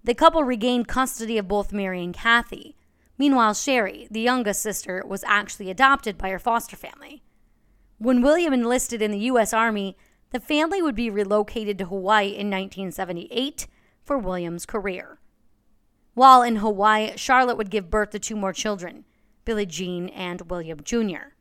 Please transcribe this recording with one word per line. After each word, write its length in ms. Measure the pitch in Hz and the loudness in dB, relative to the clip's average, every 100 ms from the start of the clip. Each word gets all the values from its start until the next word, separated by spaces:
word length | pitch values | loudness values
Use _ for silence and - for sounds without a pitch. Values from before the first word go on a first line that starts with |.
The 120 | - | -2
couple 280 | 240 320 330 | 4 6 6
regained 460 | 262 240 247 247 233 | 0 0 0 0 0
custody 480 | 247 254 - 226 226 | -2 -2 -4 -4 -4
of 120 | 185 | -2
both 220 | 208 202 | -2 -2
Mary 320 | 202 196 180 | -4 -4 -4
and 120 | 175 | -8
Kathy. 640 | 175 226 233 233 - - - _ _ _ - | -4 2 2 0 -14 -16 -20 _ _ _ 0
Meanwhile, 380 | 285 262 220 | 2 4 4
Sherry, 540 | 208 - 254 196 - - | 2 0 0 0 -6 -10
the 100 | 220 | -2
youngest 400 | 233 254 208 196 | 0 0 0 -2
sister, 440 | 220 196 - 185 - | -4 -6 -6 -8 -6
was 160 | 196 | -8
actually 460 | - 202 196 - 190 | 0 0 0 -10 -10
adopted 480 | 185 269 277 220 - | 2 4 4 -2 -6
by 120 | 190 | -6
her 100 | 185 | -4
foster 340 | 240 226 - | 0 -2 -2
family. 480 | - - - - 294 _ _ _ _ _ _ _ _ | -16 -18 -20 -20 -20 _ _ _ _ _ _ _ _
When 240 | 226 247 | 2 4
William 300 | 254 320 339 | 6 4 4
enlisted 480 | 262 233 247 - 233 | 2 2 0 -2 -2
in 120 | 214 | -2
the 80 | 202 | -2
U 180 | 233 247 | 2 2
S 160 | 208 | 2
Army, 420 | 220 226 214 196 - _ _ _ | 2 0 0 -6 -10 _ _ _
the 100 | 247 | -10
family 420 | - 302 320 381 | -2 0 0 0
would 140 | 320 214 | -2 -2
be 140 | 233 | -4
relocated 680 | 202 196 208 208 233 208 190 | -2 0 0 0 -4 -6 -6
to 60 | |
Hawaii 460 | 185 196 185 214 196 | -6 -4 2 2 2
in 200 | 202 202 | -4 -4
nineteen 400 | 190 190 190 190 | -4 -6 -8 -10
seventy-eight 800 | 170 180 170 - - 269 302 - _ _ _ | -8 -8 -8 -8 -6 -6 -8 -16 _ _ _
for 160 | - 285 | -6 -4
William's 480 | 185 180 170 170 - | -4 -6 -6 -8 -8
career. 540 | 220 196 180 - - _ _ _ _ _ _ _ _ _ | -6 -6 -8 -14 -20 _ _ _ _ _ _ _ _ _
While 280 | - 262 254 | 6 10 10
in 140 | 240 220 | 8 0
Hawaii, 560 | 214 196 214 214 214 | -2 2 4 4 0
Charlotte 420 | - - 254 247 226 | -6 2 4 4 -2
would 140 | 208 | -2
give 180 | 208 170 | -4 -2
birth 220 | 214 208 | -2 -2
to 80 | 208 | -6
two 160 | - | -8
more 180 | 214 190 | -4 -6
children, 520 | 185 214 202 175 - - _ _ _ | -4 -6 -6 -8 -14 -20 _ _ _
Billie 200 | - 220 | -4 -4
Jean 440 | 196 156 180 175 185 | -4 -6 -6 -6 -8
and 420 | - 180 180 170 | -8 -10 -10 -8
William 320 | 180 160 156 | -8 -8 -12
Junior. 540 | - 233 214 165 285 _ | -4 -2 -2 -4 -14 _